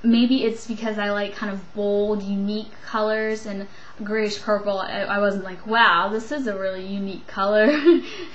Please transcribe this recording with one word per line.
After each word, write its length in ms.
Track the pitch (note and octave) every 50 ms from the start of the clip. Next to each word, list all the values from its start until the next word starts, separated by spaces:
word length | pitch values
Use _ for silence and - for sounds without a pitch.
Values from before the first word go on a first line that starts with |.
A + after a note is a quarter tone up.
| -
maybe 400 | A#3 A3+ A#3 B3 A#3+ C4 C4 -
it's 240 | A3+ A3 - - -
because 320 | A3+ A3 A3+ A3 G#3+ G#3
I 120 | G#3 G3+
like 240 | G3+ G#3 G#3 G3+ -
kind 160 | - G#3+ G#3
of 220 | G3 G3 F#3+ - -
bold, 500 | G#3 G3+ G3+ G3+ G#3 G#3 G#3 G#3+ G#3 G3
unique 480 | G3 G3+ G3 G3 G3+ G#3 G#3+ G#3+ - - - -
colors, 600 | - - A3 G#3+ G#3+ G#3+ A3 A3 A3 A3 G#3+ A3
and 220 | A3 G3+ G3 G3 G3+ - - - - - - A3
grayish 380 | G3+ G#3+ A3 G#3+ G#3 G3+ -
purple, 380 | - - G#3+ G3+ G3+ G3+ G3 F#3+
I, 240 | F#3 - - G3+ G3
I 160 | - G3 G3+
wasn't 260 | G3+ G3+ G3 G3 F#3+
like, 200 | F#3 F3+ F3 -
"Wow, 440 | G#3+ A3 A3+ A#3 G#3 F3 E3+ F3+ G3+
this 220 | G#3 A3 A#3+ -
is 160 | D4 D4+ C4+ A3
a 100 | G3+ F#3+
really 280 | F#3+ F#3+ F#3+ F#3 F#3
unique 400 | F#3+ G3 G3+ G3 G3 F#3+ - - -
color." 400 | - G#3 G3 G3+ G#3 G#3+ G#3+ A#3+
<laughs> 340 | D4+ D4+ C#4+ E4+ E4 - - - - G4 F4 E4 -